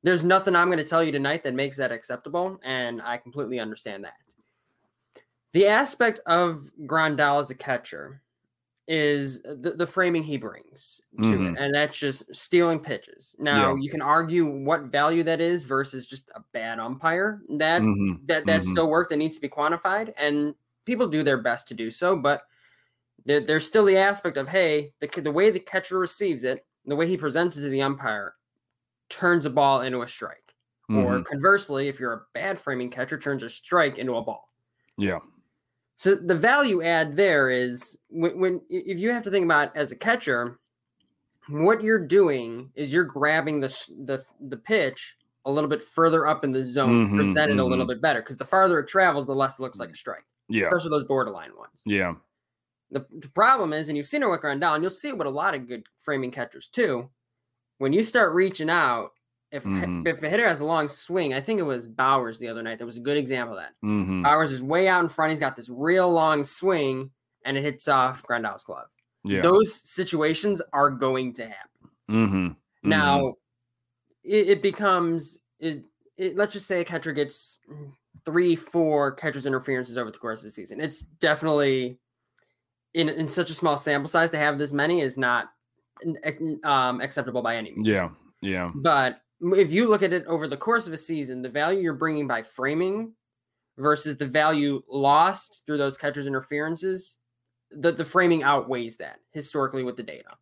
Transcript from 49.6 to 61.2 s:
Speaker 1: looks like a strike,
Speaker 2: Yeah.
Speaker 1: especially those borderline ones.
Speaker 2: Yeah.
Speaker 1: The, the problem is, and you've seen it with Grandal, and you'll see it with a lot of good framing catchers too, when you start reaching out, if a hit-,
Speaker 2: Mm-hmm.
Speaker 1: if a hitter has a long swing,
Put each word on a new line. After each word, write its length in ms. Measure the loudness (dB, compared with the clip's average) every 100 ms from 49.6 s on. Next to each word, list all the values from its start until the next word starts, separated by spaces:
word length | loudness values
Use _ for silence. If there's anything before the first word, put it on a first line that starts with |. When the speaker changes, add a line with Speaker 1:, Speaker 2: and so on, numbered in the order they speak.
Speaker 1:
looks 160 | -10 -8
like 120 | -12
a 60 | -12
strike, 280 | -12 -12 _ _ _
Speaker 2:
Yeah. 160 | 0
Speaker 1:
especially 280 | 2 2 2
those 120 | -2
borderline 480 | 0 0 0 -6 -14 -20
ones. 260 | -20 _ -2
Speaker 2:
Yeah. 280 | 0 0 -4 _ _ _ _ _ _ _
Speaker 1:
The, 140 | -10 -10 -20
the 80 | -8
problem 460 | 2 4 4 2
is, 160 | -2 -4
and 80 | -4
you've 100 | -2
seen 160 | 0
it 60 | 0
with 100 | 0
Grandal, 360 | -2 0 2 2
and 80 |
you'll 60 | 0
see 180 | -4 -8
it 80 | -4
with 100 | -4
a 40 |
lot 220 | -2 -2
of 140 | -2 -8
good 160 | -14 -14 _
framing 320 | -4 -4 -4
catchers 360 | -8 -10 -12 -8
too, 400 | -2 0 -2 -8 _ _ _ _ _ _ _
when 120 | 0
you 120 | 2
start 300 | 2 2 4
reaching 360 | 4 2 0 0
out, 420 | 2 2 0 -4 _ _ _ _
if 140 | -10 -4
a 40 |
hit-, 200 | -2 -2
Speaker 2:
Mm-hmm. 160 | -2 -4
Speaker 1:
if 140 | -4
a 80 | -2
hitter 180 | 0 0
has 120 | 0
a 60 | 0
long 220 | 0 -2
swing, 460 | -6 -6 -4